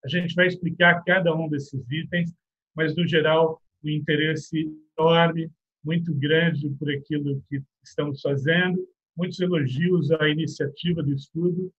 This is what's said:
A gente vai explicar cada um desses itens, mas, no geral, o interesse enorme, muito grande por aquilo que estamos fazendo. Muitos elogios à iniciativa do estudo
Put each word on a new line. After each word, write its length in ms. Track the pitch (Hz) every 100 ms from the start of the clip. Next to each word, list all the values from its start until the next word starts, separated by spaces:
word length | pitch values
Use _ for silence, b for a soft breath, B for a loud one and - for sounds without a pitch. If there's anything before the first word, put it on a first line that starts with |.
A 40 | 131
gente 260 | 175 175
vai 120 | - 180
explicar 560 | 180 170 - 175 170
cada 300 | - 185 170
um 140 | 160 160
desses 420 | 147 139 131 117
itens, 440 | 151 175 175 170 - _ _ _ -
mas, 180 | 160
no 120 | 151 165
geral, 560 | 160 156 160 160 - _ _
o 60 | 151
interesse 800 | 151 147 147 156 156 - 160 156 - _ -
enorme, 520 | 160 165 170 165 160 _ _ _
muito 320 | 147 170 170
grande 540 | 139 147 160 165 139 147
por 200 | 135 147
aquilo 520 | 139 139 151 143 139 -
que 140 | 139 139 _
estamos 380 | - - 147 139
fazendo. 680 | - 139 139 165 185 185 - _ _ -
Muitos 240 | 175 185
elogios 680 | 180 170 131 127 175 180 143
à 160 | 156 151
iniciativa 720 | 151 156 - 139 - 175 165
do 120 | 143
estudo 580 | 139 - 160 175 175 185